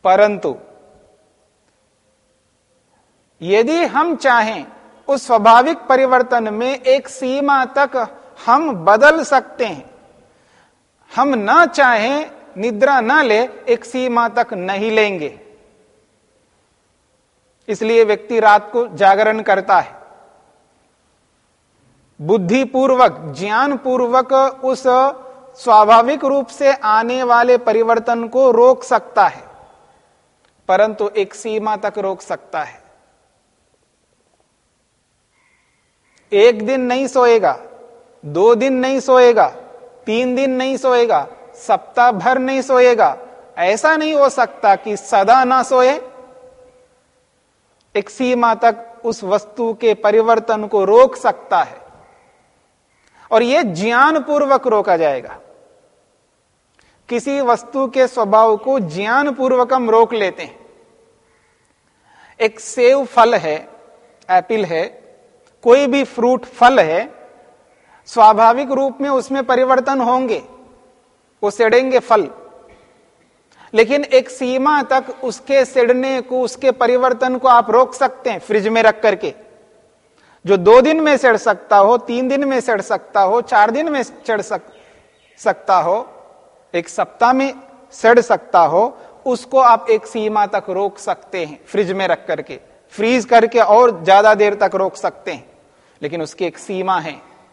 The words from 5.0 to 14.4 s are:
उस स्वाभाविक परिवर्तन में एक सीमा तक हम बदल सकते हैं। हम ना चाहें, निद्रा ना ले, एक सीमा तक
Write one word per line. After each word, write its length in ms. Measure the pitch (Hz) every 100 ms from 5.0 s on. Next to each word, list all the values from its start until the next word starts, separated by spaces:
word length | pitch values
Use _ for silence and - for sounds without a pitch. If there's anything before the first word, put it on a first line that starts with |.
| -
उस 200 | 277 -
स्वाभाविक 500 | 233 208 233 262 311
परिवर्तन 760 | - 262 269 254 247 240 220
में 260 | 214 247 262
एक 280 | 254 277 262
सीमा 580 | - 254 269 285 277 262
तक 420 | 277 277 262 220 - - - -
हम 300 | 262 320 196
बदल 480 | 165 220 285 320
सकते 420 | 269 269 - - 226
हैं। 260 | 147 - _ _ _ _ _ _ _ _ _ _ _ _ -
हम 140 | 277
ना 360 | 247 202 302 330
चाहें, 680 | - 262 226 226 285 311 - - 190
निद्रा 440 | 226 208 269 269
ना 200 | 226 302
ले, 280 | 269 214 254 - -
एक 180 | 233 -
सीमा 440 | 254 254 233 233
तक 180 | 226